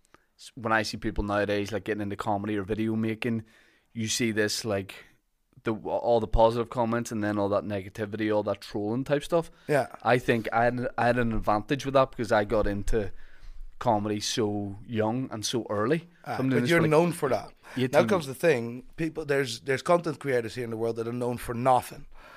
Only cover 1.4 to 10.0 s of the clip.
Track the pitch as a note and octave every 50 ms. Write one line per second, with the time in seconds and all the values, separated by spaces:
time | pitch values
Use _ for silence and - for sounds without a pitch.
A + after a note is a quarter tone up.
1.4 | G2+ G2+ G#2 G2+ G2+ G2+ A2 G2+ F#2 - G#2+ G#2 G#2 G2+ G2+ - - A#2 G#2+ G2+
2.4 | G2+ G#2+ G#2+ G#2 G2 F#2 G#2+ G2+ A2 A2 A2 A2 A2 A2 A2 G#2+ - A#2+ A2+ A2+
3.4 | A2 - _ _ _ _ _ _ _ _ _ A2+ A2 G#2+ - - C3 A2+ G#2+ G#2
4.4 | G#2+ G#2 - - - A#2 G#2 G2 G2 F#2+ - - - - _ _ _ _ _ _
5.4 | _ _ _ - - A#2+ A2 G#2 E2+ F2 E2 F#2+ - A2 A#2+ A#2 A2 G#2+ - A#2
6.4 | A2+ A2+ A2+ A#2+ A#2 - - C3 A#2 A2+ A2+ A#2 A#2 - A#2+ A2 G#2 G#2 G#2+ G#2
7.4 | G2+ G2 G2+ G2+ D#2 G2+ G#2 G2+ F#2 G2+ - - A2 G2+ G2+ G#2+ A2 G#2+ G#2+ G#2+
8.4 | G#2 G#2 G2+ - - - - A2 G2+ G#2 A2+ B2+ C3+ - D3 C#3+ C#3+ - - E3+
9.4 | E3 - - _ _ - D3 C#3 A#2+ - - -